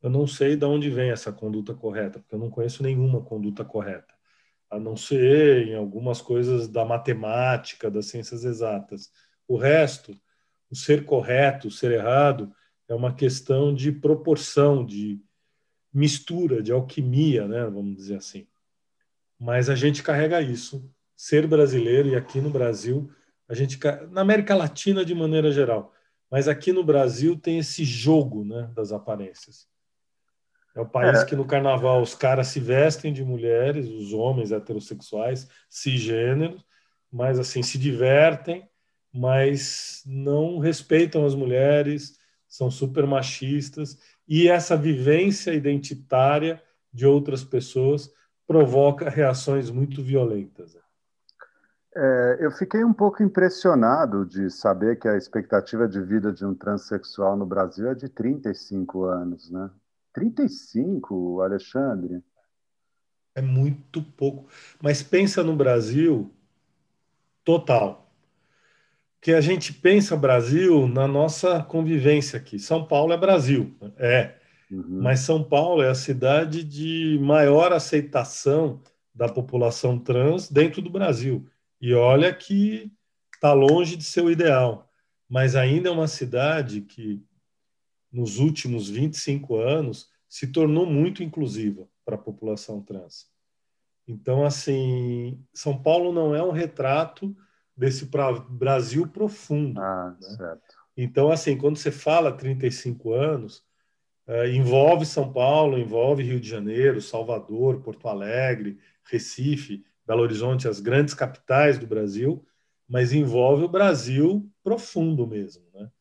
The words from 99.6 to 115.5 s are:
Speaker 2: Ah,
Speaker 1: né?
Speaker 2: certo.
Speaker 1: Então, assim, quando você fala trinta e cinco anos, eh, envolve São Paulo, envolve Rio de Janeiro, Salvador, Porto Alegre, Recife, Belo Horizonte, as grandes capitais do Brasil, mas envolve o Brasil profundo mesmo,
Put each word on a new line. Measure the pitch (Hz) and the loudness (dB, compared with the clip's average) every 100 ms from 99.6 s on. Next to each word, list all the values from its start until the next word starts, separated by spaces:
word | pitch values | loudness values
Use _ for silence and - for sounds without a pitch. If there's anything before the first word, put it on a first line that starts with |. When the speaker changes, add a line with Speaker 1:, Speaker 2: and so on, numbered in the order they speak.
| 143 117 | -4 -6
Speaker 2:
Ah, | 95 92 90 90 | -6 -6 -8 -14
Speaker 1:
né? | 95 107 | -18 -14
Speaker 2:
certo. | 87 80 _ _ _ - | -14 -14 _ _ _ -8
Speaker 1:
Então, | 123 135 147 | -4 2 2
assim, | 160 156 135 | 2 0 0
quando | 143 151 | -2 -2
você | 147 | -6
fala | 127 - 165 156 | -6 0 2 2
trinta | 131 127 131 127 | -2 -6 -4 -4
e | |
cinco | 123 127 120 113 | -6 -10 -8 -4
anos, | 117 151 143 107 - _ _ _ _ _ _ - | -2 -2 -2 -8 -18 _ _ _ _ _ _ -6
eh, | 117 123 | -2 0
envolve | 127 127 131 147 170 156 | 2 4 6 6 4 2
São | - 131 | -4 -4
Paulo, | 131 127 151 151 127 | 0 2 4 2 0
envolve | 113 113 123 143 | -2 0 2 2
Rio | 123 123 | 0 -4
de | 110 | -6
Janeiro, | 113 104 113 135 113 | -8 -4 2 2 2
Salvador, | 104 113 113 113 104 110 131 127 | -6 -8 -6 -8 -6 -2 -2 -2
Porto | - 107 117 | -8 -12 -10
Alegre, | 101 101 120 131 113 104 98 _ _ | -8 -6 -4 -2 -4 -8 -12 _ _
Recife, | _ 117 - - 135 143 - 101 _ _ - | _ -6 -6 -6 -4 -4 -6 -14 _ _ -4
Belo | 113 | 0
Horizonte, | 117 110 120 127 127 | 0 -2 -2 -2 -4
as | 104 | -4
grandes | 104 131 147 | 0 2 2
capitais | - 127 - - 131 147 123 | -2 -8 -8 0 4 4 2
do | 113 | -2
Brasil, | 110 104 101 131 170 _ _ _ _ _ | -4 -4 -2 -2 -4 _ _ _ _ _
mas | 123 123 | 0 2
envolve | 143 139 117 127 143 | 2 2 2 4 4
o | 170 | 2
Brasil | 185 202 151 120 131 160 202 - _ | 2 2 2 -2 2 2 2 -6 _
profundo | 196 226 - 180 165 151 113 | -4 -4 -4 -4 -2 -2 -4
mesmo, | 107 95 | -6 -10